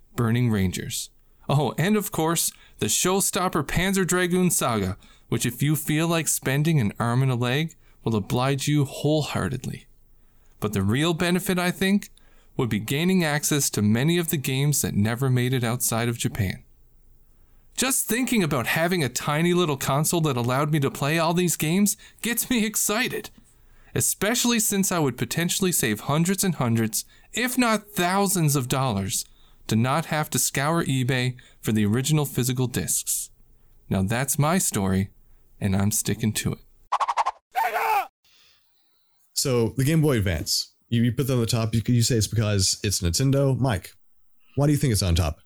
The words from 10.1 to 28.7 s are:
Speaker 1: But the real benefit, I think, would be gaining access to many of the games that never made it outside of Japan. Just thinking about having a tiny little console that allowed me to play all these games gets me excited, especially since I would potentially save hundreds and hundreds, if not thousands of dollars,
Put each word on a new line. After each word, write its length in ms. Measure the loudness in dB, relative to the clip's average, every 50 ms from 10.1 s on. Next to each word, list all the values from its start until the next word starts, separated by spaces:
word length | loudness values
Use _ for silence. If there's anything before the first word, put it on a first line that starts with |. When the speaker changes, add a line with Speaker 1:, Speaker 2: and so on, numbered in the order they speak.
| -20 -20 -20 _ _ _ _ -20 -10 -8
Speaker 1:
But 140 | -6 -4 -2
the 80 | -2 0
real 300 | 0 0 0 0 0 0
benefit, 460 | 0 0 0 0 0 0 -2 -2 0
I 120 | 0 -2
think, 400 | -2 0 0 0 2 0 -2 -4 -12 -20 -20 -20 -20 -20 _ _ -4
would 120 | -4 -2 -2
be 100 | -2 -2
gaining 460 | -2 -2 -2 0 0 2 2 2 2
access 440 | 0 0 -2 -2 0 0 0 0 -2
to 120 | 0 0 2
many 340 | 2 2 2 2 2 2
of 120 | 0 0 -2
the 80 | -4
games 440 | -4 -2 -2 -2 0 0 0 0 0 -2
that 120 | 0 0
never 340 | 0 0 0 0 0 0 0
made 240 | 2 2 2 0 0
it 120 | 0 0
outside 440 | 0 -2 -2 -2 -2 -2 0 0 -2
of 100 | -2 -2
Japan. 440 | -4 -4 -2 -2 -2 -2 -4 -8 -14 -20 -20 -20 -20 -20 _ _ _ -20 -20 -20 -20 _ _ _ -20 _ _ -20 -20 -12 -6
Just 320 | -4 -2 -2 0 -2 -2 -2
thinking 340 | -2 -2 0 2 2 2 2
about 240 | 2 0 0 0
having 380 | 0 0 0 0 2 2 0 0
a 40 | -2
tiny 460 | -2 -4 -2 -2 0 2 2 2 2
little 220 | 2 2 0 0
console 440 | -2 -2 0 0 0 0 0 0 2 2
that 140 | 0 0
allowed 360 | 0 0 0 0 0 0 0 0
me 80 | 0
to 100 | 0 0
play 260 | -2 -2 -2 0 0
all 160 | 2 2 2 2
these 240 | 2 2 0 0
games 400 | 0 0 0 2 2 2 2 0 -4 -10 -20 -16 -8 -6
gets 280 | -4 -4 -4 -2 -2
me 160 | 0 0 0
excited, 640 | 0 -2 -2 -2 -2 0 -2 -2 -2 -4 -8 -10 -12 -16 -20 -20 _ _ _ -20 -20 -20 -20 -18 -6 -4
especially 640 | -2 -2 -2 -2 -2 -2 0 0 0 0 2 2 2
since 320 | 0 0 0 0 0 0
I 80 | 0 0
would 180 | 0 0 0
potentially 540 | -2 -6 -4 -2 -2 -2 -2 -2 0 0 0
save 300 | 0 0 0 0 0 -2
hundreds 420 | -2 -2 0 0 2 0 0 0 0
and 140 | -2 0
hundreds, 480 | 0 0 0 2 2 0 0 -2 -4 -8 -8 -14 -20 -20 _ -6
if 240 | -4 -4 0 2
not 340 | 2 2 2 2 0 -2 -6
thousands 680 | -4 -2 0 2 2 2 2 2 2 2 2 2 2
of 100 | 0 0
dollars, 580 | 0